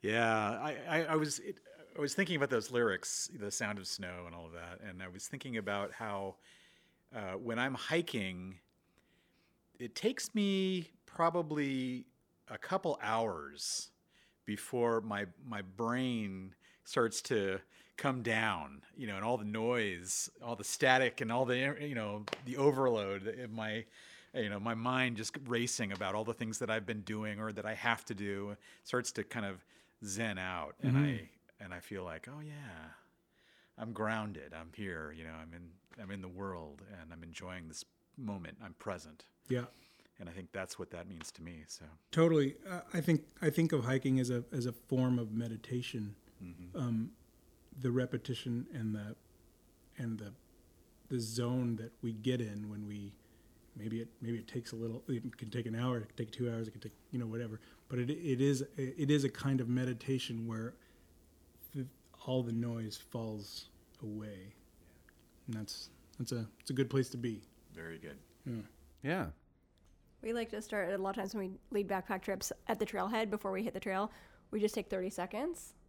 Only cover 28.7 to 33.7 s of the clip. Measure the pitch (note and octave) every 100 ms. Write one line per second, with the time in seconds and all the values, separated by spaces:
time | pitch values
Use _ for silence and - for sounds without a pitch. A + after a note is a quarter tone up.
28.7 | - - B2 A#2+ - G2+ A#2+ G2+ F#2 -
29.7 | - _ _ G#2+ F#2+ A2+ F#2 F#2 F2+ D2
30.7 | - C3+ B2+ D3 A#2+ D#2+ - _ _ G2+
31.7 | F2+ - G2 F2+ D#2+ - C#3+ D3+ D3 C3+
32.7 | E2+ D#2+ - _ _ _ _ _ _ _